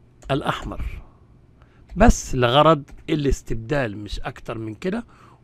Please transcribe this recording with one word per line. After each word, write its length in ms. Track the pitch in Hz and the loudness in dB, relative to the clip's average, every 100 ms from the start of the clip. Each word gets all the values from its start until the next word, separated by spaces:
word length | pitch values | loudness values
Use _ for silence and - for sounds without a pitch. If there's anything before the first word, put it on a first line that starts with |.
| _ _ - | _ _ -4
الأحمر، 520 | 135 - - 110 92 - - - _ _ _ _ _ _ _ - 180 | -4 -2 -6 -8 -8 -8 -10 -18 _ _ _ _ _ _ _ -10 4
بس 380 | 226 - - | 4 4 0
لغرض 480 | 135 120 135 151 156 135 - - | 0 4 6 6 4 0 -16 -4
الاستبدال، 880 | 160 139 120 - 117 113 147 117 101 | -2 0 -2 -4 -6 -4 -2 -2 -6
مش 220 | 101 - | -10 -8
أكتر 380 | 147 - - 113 | -8 -10 -12 -8
من 160 | 110 | -8
كده. 320 | 107 185 220 - _ - _ | -6 -6 -6 -8 _ -20 _